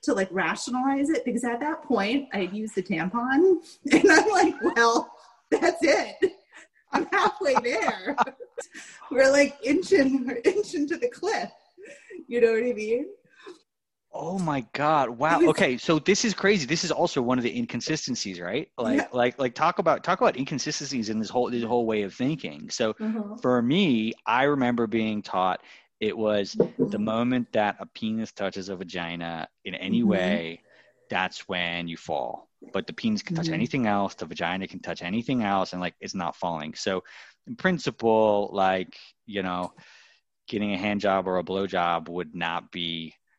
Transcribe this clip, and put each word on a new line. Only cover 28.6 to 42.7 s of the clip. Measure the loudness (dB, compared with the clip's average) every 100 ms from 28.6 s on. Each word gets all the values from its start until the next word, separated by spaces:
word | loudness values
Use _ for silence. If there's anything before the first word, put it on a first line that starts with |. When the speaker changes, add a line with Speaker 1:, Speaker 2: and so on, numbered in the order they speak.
| -8
Speaker 2:
a | -8
vagina | -8 -8 -8 -8 -8 -8 -10 _ -12
in |
any | -8 -2 2
Speaker 1:
Mm-hmm. | 2
Speaker 2:
way, | 2 2 0 -4 -12 _ _ _ _ -6
that's | -4 -4 -6 -6
when | -4 -2 -4 -6
you | -8
fall. | -6 -4 -4 -10 -16 _ -10
But | -8 -6
the |
penis | -4 -2 -2
can | -2 -4
touch | -2
Speaker 1:
Mm-hmm. | -2
Speaker 2:
anything | -2 0 0
else. | 0 -2
The | -6 -12
vagina | -6 -4 -4 -6
can | -10
touch | -10 -8
anything | -4 -4 -2 0
else. | 2 0 0
And, | -4
like, | -6 -6
it's | -10 -6
not | -6 -6
falling. | -6 -6 -8 -8
So | -4 -4 -6 -16 -20 _ -16
in | -4
principle, | -2 0 -2 -2 2 4 4 2 0
like, | 0 0 0 -2 -12 -20 _ -10
you | -6
know, | -4 -4 -6 -10 -20 -20 -20 _ _ _ -8
getting | -4 -4
a | -2
hand | -2 0
job | 2 0 0
or | -2
a |
blow | -2 -2 -2
job | 0 0 0 -4
would | -8 -8 -6
not | -4 -6 -8